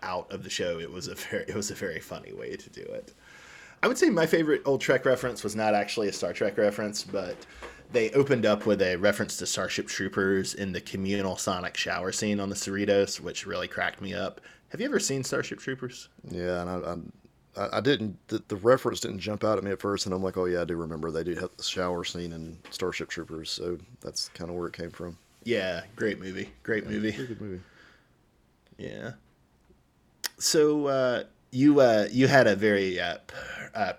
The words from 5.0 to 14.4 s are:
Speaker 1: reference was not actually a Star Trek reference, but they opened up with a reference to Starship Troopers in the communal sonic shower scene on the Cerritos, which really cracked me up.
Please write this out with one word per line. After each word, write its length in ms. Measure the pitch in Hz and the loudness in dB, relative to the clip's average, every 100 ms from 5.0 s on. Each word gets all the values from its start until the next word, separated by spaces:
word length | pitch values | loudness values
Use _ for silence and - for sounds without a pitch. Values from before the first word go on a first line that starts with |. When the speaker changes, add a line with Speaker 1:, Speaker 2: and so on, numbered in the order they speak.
Speaker 1:
reference 400 | 135 123 127 107 | 4 2 0 -4
was 100 | 104 | -4
not 200 | 104 107 | 0 2
actually 340 | 104 101 - 101 | 2 2 0 -2
a 60 | |
Star 180 | - 90 | -2 -4
Trek 240 | 90 107 101 | 0 0 4
reference, 480 | 104 104 107 104 | 2 2 -4 -6
but 320 | 95 98 90 - - - - - - | -6 -6 -6 -10 -14 -18 -18 -18 -2
they 180 | 123 110 | 0 4
opened 340 | 139 135 123 107 | 4 4 4 4
up 180 | 104 | 4
with 160 | 110 101 | 2 4
a 160 | 92 87 | 2 4
reference 400 | 101 101 101 - | 2 2 -4 -4
to 100 | 90 | -4
Starship 400 | - 92 - - | -2 -2 -4 -4
Troopers 680 | - 95 107 95 95 95 | -4 -2 0 2 2 0
in 180 | - 98 | -4 -4
the 80 | 92 | -6
communal 560 | - 98 95 101 95 87 | -6 -4 -2 -2 -2 -2
sonic 400 | 107 90 90 - | -2 -2 -4 -4
shower 340 | 95 87 92 | -4 -2 -4
scene 300 | - 107 101 | -2 0 0
on 80 | 98 | -2
the 80 | 95 | -4
Cerritos, 640 | 98 98 101 101 98 - | -4 -2 4 4 4 -2
which 260 | 87 - 95 | -8 -8 -6
really 220 | 92 90 | -6 -4
cracked 320 | 92 87 - | -4 -4 -4
me 140 | 95 | -8
up. 260 | 95 95 - | -4 -6 -8